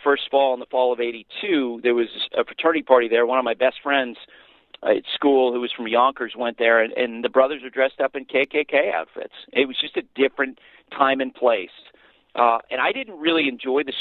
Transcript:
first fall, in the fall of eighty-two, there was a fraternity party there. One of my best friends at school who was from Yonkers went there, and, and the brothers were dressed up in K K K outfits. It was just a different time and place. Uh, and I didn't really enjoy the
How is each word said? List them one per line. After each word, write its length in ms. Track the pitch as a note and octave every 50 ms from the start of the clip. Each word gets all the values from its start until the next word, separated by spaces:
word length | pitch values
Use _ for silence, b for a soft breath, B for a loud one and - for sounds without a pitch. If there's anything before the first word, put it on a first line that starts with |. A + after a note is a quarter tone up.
| -
first 200 | C#3+ C#3 - - -
fall, 240 | - C#3 C#3 C3+ B2+
in 60 | B2
the 80 | A#2+ -
fall 260 | - B2+ B2+ B2 B2
of 60 | A#2
eighty-two, 800 | A#2+ A#2+ A#2 A2+ G#2+ _ - - - G#3 F3+ D3 C3 A#2+ A#2 A2+
there 140 | A#2 A#2+ A#2+
was 120 | A#2+ A#2 G#2 - A2 - - - -
a 60 | A#2
fraternity 400 | - - - - E3 E3 D#3 C#3
party 240 | - C3 B2 A#2+ A2+
there. 180 | A2+ A#2 A#2+
One 140 | A#2 B2+ C3
of 60 | B2
my 100 | A#2 A2+
best 220 | G#2 B2+ C3 - -
friends 360 | - C#3+ C#3+ C#3 C3 B2 A2+ - - B B B B B B B B B B B -
at 200 | - G#2+ - - - -
school 400 | - D3+ C#3+ C#3 C3 B2+ B2 A#2+
who 80 | B2
was 100 | B2 A#2
from 160 | - - A#2 A2
Yonkers 460 | A2+ A#2 B2 C3+ C3+ - B2 A2 -
went 220 | A2+ B2 A#2 A#2 -
there, 240 | A#2 A2+ A#2 A2+
and, 120 | A2 A2+ -
and 300 | - B2 A#2+ A#2 A2+ A#2+
the 60 | A#2+
brothers 320 | - C3 C3 C3+ D#3 C3+ B2
were 60 | C3
dressed 300 | - C3 C3 C3+ - -
up 160 | C#3+ C3 -
in 100 | C#3+ C3
K 200 | - - C3 C#3
K 180 | - - D3+ D3+
K 280 | - - C#3 - G3+ -
outfits. 420 | E2+ D#2+ _ - - - - - - - - -
It 140 | - C#3 C3
was 100 | B2+ -
just 180 | - D3+ - F#3
a 60 | - _ -
different 440 | - C3+ C3+ - - C#3 C3 B2+ _ b b b b b b
time 300 | - - C#3 C3+ C3+ C3+
and 120 | C3 B2+ -
place. 360 | - B2+ B2 A2+ G2+ F2+ - - - - - b b b b b b b b -
Uh, 240 | - A#2+ A#2 A#2 A2+ - -
and 120 | A#2+ B2+
I 100 | C3+ E3+
didn't 260 | G#3+ C4 C4+ - F#3+ D#3
really 300 | D3+ E3 E3 E3 D3+ C#3
enjoy 360 | B2 A#2 - C3 B2+ C#3+ D3+
the 100 | C3 A2+ -